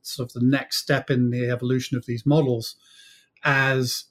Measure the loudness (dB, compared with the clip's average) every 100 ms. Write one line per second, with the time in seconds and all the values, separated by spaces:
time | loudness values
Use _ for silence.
0 | -14 -10 -10 0 2 2 -2 -8 0 -2
1 | 2 2 2 0 -2 -2 0 -2 -2 -6
2 | -4 -2 2 4 4 0 -4 -14 _ -20
3 | -20 -20 _ _ 0 2 2 0 -2 -6
4 | -12